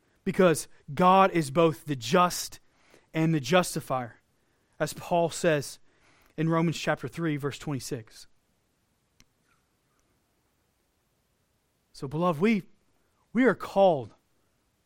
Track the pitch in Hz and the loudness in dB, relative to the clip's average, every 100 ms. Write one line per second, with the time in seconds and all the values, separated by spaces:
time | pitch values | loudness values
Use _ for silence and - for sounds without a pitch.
0 | _ _ - - 185 151 - - - 139 | _ _ -6 2 4 2 -4 -18 -12 2
1 | 180 190 190 175 143 135 165 160 - 139 | 4 6 4 2 -2 2 2 0 -8 -8
2 | 113 180 175 - - - _ _ _ _ | 0 2 2 0 -10 -14 _ _ _ _
3 | _ 160 160 160 123 180 175 165 - 131 | _ -2 0 0 2 2 2 -6 -6 -8
4 | 117 - _ _ _ _ _ - 151 - | -8 -16 _ _ _ _ _ -8 -8 -8
5 | - 175 165 - 175 147 131 - _ _ | -4 -2 -2 0 0 0 -4 -14 _ _
6 | _ _ _ - 160 165 165 - - 151 | _ _ _ -4 0 0 0 -2 -4 -4
7 | 131 - 165 147 143 - - 135 - 131 | -6 -6 -6 -4 -6 -8 -8 -8 -8 -12
8 | 110 - - _ _ _ _ _ _ _ | -12 -20 -20 _ _ _ _ _ _ _
9 | _ _ _ _ _ _ _ _ _ _ | _ _ _ _ _ _ _ _ _ _
10 | _ _ _ _ _ _ _ _ _ _ | _ _ _ _ _ _ _ _ _ _
11 | _ _ _ _ _ _ _ _ _ - | _ _ _ _ _ _ _ _ _ -14
12 | 143 151 180 147 208 214 - _ _ _ | -8 -2 -2 0 0 0 -4 _ _ _
13 | _ _ _ 220 254 175 - 196 196 151 | _ _ _ 2 2 2 -2 4 4 4
14 | 110 _ _ _ _ _ _ _ | -4 _ _ _ _ _ _ _